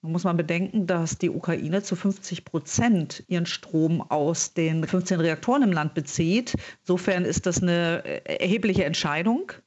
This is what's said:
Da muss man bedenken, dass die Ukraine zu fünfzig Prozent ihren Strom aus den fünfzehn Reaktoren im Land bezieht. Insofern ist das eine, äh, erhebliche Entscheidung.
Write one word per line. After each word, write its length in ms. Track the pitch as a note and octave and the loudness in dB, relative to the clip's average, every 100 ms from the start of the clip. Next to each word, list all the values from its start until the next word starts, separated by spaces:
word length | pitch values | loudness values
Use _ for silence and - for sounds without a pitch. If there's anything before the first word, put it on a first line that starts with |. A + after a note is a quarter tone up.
Da 80 | D#3+ | -2
muss 140 | E3+ | 0
man 120 | F#3 E3+ | 2 0
bedenken, 500 | D#3+ E3+ F#3+ A3 F3+ | 0 -2 0 -2 0
dass 300 | F3+ E3 - | 0 0 -2
die 140 | F3+ | -2
Ukraine 520 | - - E3 D3+ F#3 | -2 -2 -2 0 -2
zu 140 | G3+ F3+ | -2 -2
fünfzig 480 | G3 G3 - E3 | -2 -4 -6 -10
Prozent 800 | - D#3+ C#3+ - A#3+ G3+ D3 - - | -6 -6 -2 0 4 4 2 -8 -4
ihren 200 | F3+ E3+ | -2 -2
Strom 560 | - - D#3+ D#3+ E3 | -6 -2 0 2 2
aus 500 | - D3+ D3 E3 - | 0 0 0 0 -4
den 340 | - D#3+ D#3+ D#3+ | 0 0 0 0
fünfzehn 320 | F#3 F3+ F3+ | 0 0 2
Reaktoren 440 | E3 D#3 - C4+ | 2 0 0 4
im 100 | A#3+ | 4
Land 220 | E3+ D3+ | 4 0
bezieht. 640 | - D3+ - E3 G#3 B3 - - - | -2 -6 -2 2 2 0 -6 -6 -18
Insofern 420 | - F3+ F#3 F3+ | -2 0 2 0
ist 220 | F3 E3 F#3 | 0 0 0
das 160 | F3 | 0
eine, 420 | F3+ E3+ E3+ E3 | 2 2 2 -2
äh, 320 | - - - - | -4 -8 -6 -4
erhebliche 480 | F3+ G#3 G#3 F#3+ | 0 2 2 2
Entscheidung. 680 | D3+ E3 D#3+ D3 G3+ B3 F#4+ - | 0 0 -2 0 0 0 -2 -12